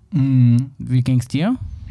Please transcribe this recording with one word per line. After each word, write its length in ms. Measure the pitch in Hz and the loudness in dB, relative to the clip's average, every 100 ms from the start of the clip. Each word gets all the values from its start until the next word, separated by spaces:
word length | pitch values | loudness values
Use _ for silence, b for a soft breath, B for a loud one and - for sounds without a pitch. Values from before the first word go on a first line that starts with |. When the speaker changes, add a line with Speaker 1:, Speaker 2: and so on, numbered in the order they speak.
| - | -6
Speaker 1:
Mhm. 600 | 165 135 131 120 120 131 - | -2 2 4 4 4 0 -10
Speaker 2:
Wie 240 | 117 127 | -2 -2
ging's 260 | 127 127 - | 0 -2 -2
dir? 280 | 135 196 254 - B B | -2 -2 -4 -8 B B